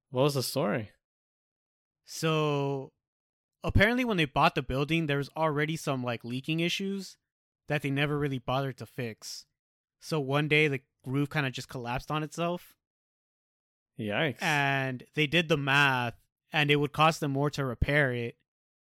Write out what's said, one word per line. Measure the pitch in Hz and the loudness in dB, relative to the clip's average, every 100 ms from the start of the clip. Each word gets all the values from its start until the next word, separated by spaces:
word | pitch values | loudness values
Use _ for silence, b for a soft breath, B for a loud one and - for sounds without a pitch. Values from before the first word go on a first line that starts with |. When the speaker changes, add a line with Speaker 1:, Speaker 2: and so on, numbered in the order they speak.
| _ | _
Speaker 1:
What | 127 | 2
was | 143 | 2
the | 139 | 2
story? | 120 131 180 165 104 - _ _ _ _ _ _ _ _ _ _ - | -2 -2 -2 -2 -4 -14 _ _ _ _ _ _ _ _ _ _ -16
Speaker 2:
So, | - 160 156 151 143 139 139 135 _ _ _ _ _ _ _ | -4 0 0 0 0 -2 -4 -8 _ _ _ _ _ _ _
apparently | - - 202 247 247 | 2 4 4 4 0
when | 190 | 2
they | 151 | 0
bought | 143 160 | 4 2
the | - | 2
building, | 131 127 143 165 156 | -2 -2 0 0 0
there | 143 | -2
was | 139 - | -2 -2
already | 160 143 151 160 | 0 0 -2 -2
some, | - 131 | -2 -2
like, | 123 113 117 | -2 -6 -6
leaking | 127 135 160 | -8 -4 -2
issues | 170 - 196 196 185 - _ _ _ _ _ | 0 -2 -4 -6 -10 -18 _ _ _ _ _
that | 147 | -4
they | 143 | -2
never | 135 143 147 | 0 0 0
really | 147 135 | -2 -2
bothered | - 131 135 120 | -2 -2 -2 -8
to | 113 | -12
fix. | - 120 107 - - - _ _ _ _ _ | -8 -8 -8 -14 -14 -16 _ _ _ _ _
So | - 160 | -6 -4
one | 135 139 151 | 0 0 2
day, | 151 151 | 4 4
the | 135 - _ - | 0 -8 _ -4
roof | 135 143 | -2 0
kinda | 156 135 | 0 -4
just | 127 - | -4 -10
collapsed | 135 120 127 - | -10 -6 -6 -4
on | 151 | -6
itself. | 151 160 170 175 - _ _ _ _ _ _ _ _ _ _ _ _ - | -4 -4 -2 -4 -8 _ _ _ _ _ _ _ _ _ _ _ _ -8
Speaker 1:
Yikes. | 107 104 160 123 | -4 0 -2 -2
Speaker 2:
And | 185 147 139 139 131 127 - - | 0 2 2 0 -2 -6 -8 -2
they | 151 | 2
did | 160 160 | 2 2
the | 160 | 0
math, | 139 139 143 127 120 - _ _ _ | 4 4 6 4 -2 -6 _ _ _
and | 160 147 | 0 2
it | 147 | 2
would | 143 | 2
cost | - 156 165 | 4 4 4
them | 147 | -2
more | 135 143 | 0 -2
to | - 135 | -2 -4
repair | 117 - 147 139 | -2 2 4 2
it. | 120 120 - _ _ _ _ | 0 -4 -8 _ _ _ _